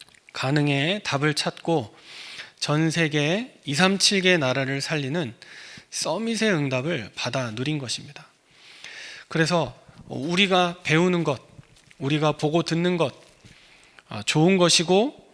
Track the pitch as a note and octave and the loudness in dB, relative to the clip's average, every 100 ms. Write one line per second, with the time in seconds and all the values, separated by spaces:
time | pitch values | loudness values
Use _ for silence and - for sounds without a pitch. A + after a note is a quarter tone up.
0 | - - _ - C3 D3+ D3 C#3 D3+ G#3 | -20 -20 _ -6 -2 2 2 2 0 -2
1 | - C#3 D3+ C#3+ - - - D#3+ G#2+ - | -2 0 0 0 -4 -4 -2 -2 -2 -10
2 | - - - - - - - D3+ D#3+ E3 | -20 -20 -16 -16 -18 -8 0 2 2 2
3 | D#3+ D3 D3 G3 B3+ - - C#3+ F#3 G3 | 0 2 2 0 -4 -10 -4 2 2 4
4 | - G3 F#3 F3+ C3 B2+ C3 C#3 - D#3 | 2 4 4 4 2 0 -2 -4 -4 -4
5 | C3+ E3 B2+ A2+ - - - - - - | -2 -4 -4 -8 -18 -20 -20 -20 -12 -6
6 | - E3+ A3+ A3 A3 F3 C#3 B2+ D3 D#3+ | -4 -4 -4 0 2 2 0 -2 -2 -4
7 | G2+ - B2+ C3+ A#2+ A2 C3+ D3+ B2 - | -8 -8 -4 -4 -4 -4 -4 -4 -4 -8
8 | - - - _ _ _ - - - - | -10 -20 -20 _ _ _ -20 -20 -18 -16
9 | - - - D#3+ D#3 E3+ B2+ - - - | -16 -18 -6 0 2 2 -2 -6 -20 -20
10 | - B2+ C#3+ F3 G3 F#3 F3 F3 - D#3 | -12 -8 -2 2 4 2 0 -4 0 2
11 | F3+ F3 D#3 B2 - - - - _ - | 4 2 0 -4 -8 -20 -20 -20 _ -8
12 | C3+ D3+ D3+ D3 D3+ E3 E3 E3 F3+ F3+ | -2 2 0 0 0 0 0 0 0 0
13 | C#3+ - - _ - - - - - - | -2 -4 -20 _ -20 -20 -20 -20 -20 -20
14 | - A2 - D3+ E3 F#3+ F3 - E3+ F#3+ | -14 -8 -2 4 4 6 4 4 4 4
15 | C4 - - | 2 -2 -18